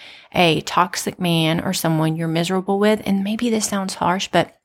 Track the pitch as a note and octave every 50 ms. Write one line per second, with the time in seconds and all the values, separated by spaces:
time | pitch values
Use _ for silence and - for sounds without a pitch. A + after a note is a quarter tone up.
0 | - - - - - _ - F#3+ F3+ E3+ D#3 D3 C#3+ - - - F3+ F#3 - -
1 | - - - - F3+ F3 E3+ E3 D#3+ D#3+ D#3+ E3 - - F3+ - - E3 E3 D#3
2 | D#3 D#3 D#3+ D#3+ E3 E3 D#3+ E3 E3+ F3 F#3+ F#3+ F#3 F#3+ G3 G3 G#3 G#3+ G#3+ G#3+
3 | - - G3 G3 G3 G3+ A3 A3 A#3+ A#3+ A3 G#3+ G#3 - - G3 F#3+ F#3+ - -
4 | - E3+ F3+ F#3+ - - - F3 - - - _ _